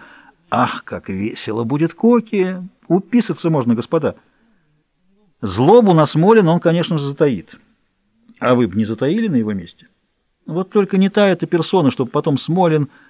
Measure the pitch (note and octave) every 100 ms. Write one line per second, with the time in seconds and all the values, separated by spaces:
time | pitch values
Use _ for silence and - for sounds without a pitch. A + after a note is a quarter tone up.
0 | - - _ _ - A#2 A#2+ - - F#2
1 | - F#2+ A2 - - G#2+ A#2 C#3+ E3 -
2 | A3+ A#3+ A3+ G3+ F#3 F#3 F3+ _ - F3
3 | G3 A#3+ - E3 E3+ D#3 A#2+ A#2 - E3
4 | C3 - _ _ _ _ _ _ _ _
5 | _ _ _ - G#2 F#2+ C#3 A#3+ G#3 E3
6 | D3 D3+ F#3 A3+ E3+ E3+ E3 E3+ D#3+ D#3+
7 | C#3+ C#3 D3+ G2+ - - _ _ _ _
8 | _ _ _ - A#2+ B2 A2+ G2 A2 A2
9 | C3+ G#3 A3+ B2+ G#2+ G2 E2+ _ _ _
10 | _ _ _ _ - D#3+ F#3 G#3 F#3+ F#3+
11 | G3 G#3 G3+ F3+ D#3+ E3+ D#3 F#3 C#3 -
12 | A#2+ D3+ D#3 C#3 - F3 F3 D#3 C#3+ _